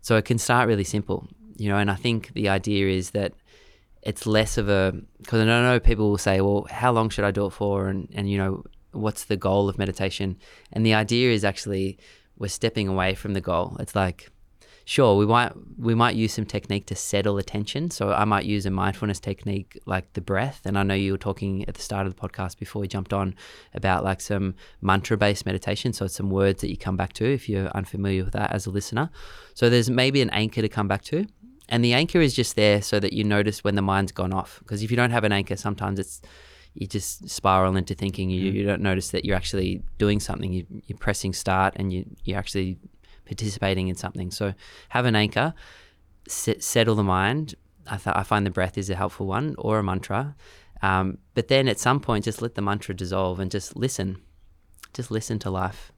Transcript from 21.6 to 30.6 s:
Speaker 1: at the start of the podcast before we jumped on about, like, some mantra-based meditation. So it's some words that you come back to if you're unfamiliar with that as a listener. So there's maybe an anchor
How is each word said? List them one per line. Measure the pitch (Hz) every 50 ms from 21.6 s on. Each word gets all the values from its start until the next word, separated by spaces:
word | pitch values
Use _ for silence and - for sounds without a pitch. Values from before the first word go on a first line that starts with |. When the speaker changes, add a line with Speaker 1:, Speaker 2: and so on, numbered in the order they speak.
| 101 -
Speaker 1:
at | -
the | -
start | - - 107 101 95 95
of | 92
the | _
podcast | - 95 - - 95 92 - _
before | 107 - - -
we | 101 95
jumped | - 101 95 -
on | - 98 98 95 92 - - - - - - _ _
about, | - - 95 92 87 -
like, | 98 95 92
some | - - 104 98 98 95 92 - - - - -
mantra-based | - 95 95 101 95 - 113 104 104 104 104 101 -
meditation. | - 98 98 - - 101 - - 127
So | 110 - 107
it's | 95 -
some | - 104 98
words | 95 95 98 98 98 -
that | - -
you | - -
come | - 101 95
back | 90 95 98 -
to | - 110
if | 120 139 127 - -
you're | 104 98 95 85
unfamiliar | - 98 92 - - 101 98 98 98 95 92
with | 95 -
that | 98 104 - -
as | 101 -
a | -
listener. | 92 101 - - - 110 147 165 - - - - - - - - -
So | - - 120
there's | 120 123 117 113
maybe | 117 120 123 135 139 139
an | 127 107
anchor | - - 107 110 - -